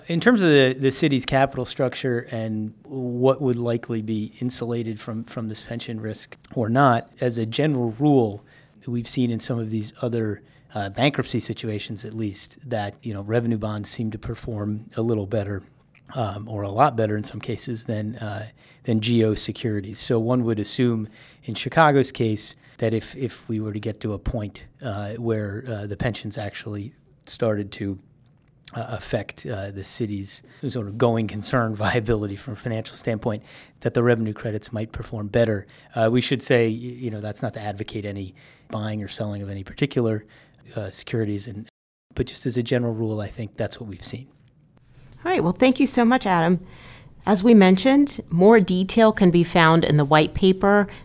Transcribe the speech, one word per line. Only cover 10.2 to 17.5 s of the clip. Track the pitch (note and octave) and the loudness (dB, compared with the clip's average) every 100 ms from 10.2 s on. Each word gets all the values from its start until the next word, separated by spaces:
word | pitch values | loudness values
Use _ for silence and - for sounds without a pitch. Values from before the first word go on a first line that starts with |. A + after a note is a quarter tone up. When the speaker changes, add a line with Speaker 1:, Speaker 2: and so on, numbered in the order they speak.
| A2 G2+ - _ _ | -2 -6 -12 _ _
Speaker 1:
uh, | G#2 G2 | -8 -6
bankruptcy | G2 C#3 C#3 A#2+ A2+ | 0 0 0 -2 -2
situations, | - A2 A2+ G#2 - G#2 | -4 -6 -6 -6 -8 -12
at | - A2 | -12 -8
least, | G#2+ G2 - - C3 | -6 -6 -10 -14 -8
that, | A2+ G2+ - | -6 -6 -8
you | A#2 | -10
know, | G2 | -8
revenue | G2+ A#2 A#2 A2 | -2 -2 0 -2
bonds | G#2+ G#2+ G2+ | -4 -6 -8
seem | - A2 | -6 -6
to | G#2+ | -6
perform | - A2+ - G#2+ G#2 G#2+ A2+ - | -10 -10 -8 -6 -4 -6 -8 -4
a | |
little | A2+ A2 G2 | 0 0 -2
better, | A2 G2+ G2 - _ _ _ - C3+ | -4 -4 -6 -10 _ _ _ -12 -6
um, | G#2+ G2+ G#2+ | -6 -6 -8
or | G#2+ | -8
a | G2+ | -4
lot | G#2 C#3+ A#2 | 2 2 2
better | A2 G#2+ | 0 0
in | |
some | G#2 G#2+ | -4 -10
cases | - | -8